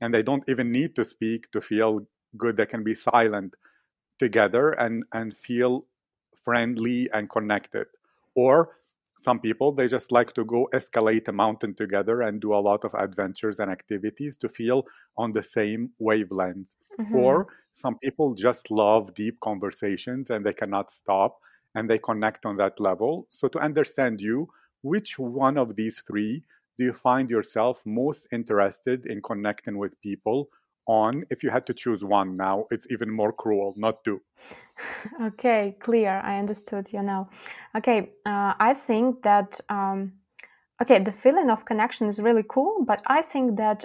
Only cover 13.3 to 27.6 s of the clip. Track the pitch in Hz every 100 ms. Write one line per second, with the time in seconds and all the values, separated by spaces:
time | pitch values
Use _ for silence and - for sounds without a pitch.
13.3 | 92 107 101 98 92 - 104 104 - 147
14.3 | - 120 - 117 131 127 - _ - 113
15.3 | 107 98 117 104 113 120 - 110 110 92
16.3 | 95 92 92 95 _ _ - 214 131 127
17.3 | 156 190 - _ - 131 - 135 - 147
18.3 | 104 113 120 - 110 104 110 98 - 107
19.3 | 113 113 101 98 - 104 95 - 127 131
20.3 | 110 101 - 101 98 98 - - 98 101
21.3 | - _ _ _ 110 110 110 - 110 107
22.3 | - 113 101 98 - 101 90 117 170 -
23.3 | - 139 160 151 147 143 - 127 107 104
24.3 | 123 165 _ _ _ 135 202 208 - 127
25.3 | 131 135 143 120 101 110 - - 104 107
26.3 | 135 - _ _ - 127 120 127 127 127
27.3 | 113 - 113